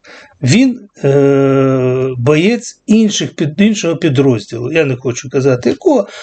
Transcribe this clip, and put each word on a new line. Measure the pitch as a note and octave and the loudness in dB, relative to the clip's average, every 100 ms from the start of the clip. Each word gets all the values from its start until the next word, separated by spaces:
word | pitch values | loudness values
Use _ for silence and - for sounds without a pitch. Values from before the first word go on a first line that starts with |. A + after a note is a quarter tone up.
| - - - - | -20 -20 -20 -6
Він, | B2 G3 C4 - G#3 - | 0 2 2 -2 -14 -4
е, | C#3 C#3+ C#3 C#3 C3+ C3+ C3+ C3 B2+ B2+ C3 B2+ | 0 2 4 2 2 2 2 0 0 -2 -4 -2
боєць | A#2+ D3+ F#3+ A#3 - - - | 0 2 2 -2 -6 -12 0
інших | A3 G#3+ - D3 - | 2 2 -2 -6 -4
під-, | D3+ D3+ | -4 0
іншого | G#3 G#3 E3 D#3+ | 0 0 -4 -2
підрозділу. | E3 C3+ C#3 A2+ - A#2 B2 | 0 2 2 0 -4 -10 -4
Я | E3 | -2
не | C#3+ B2 | -2 -2
хочу | C3 A#2 C3 | -6 -8 -6
казати | C#3 C3+ B2 - | -2 0 0 -2
якого, | - F#4 C4 - - | 0 0 0 -2 -10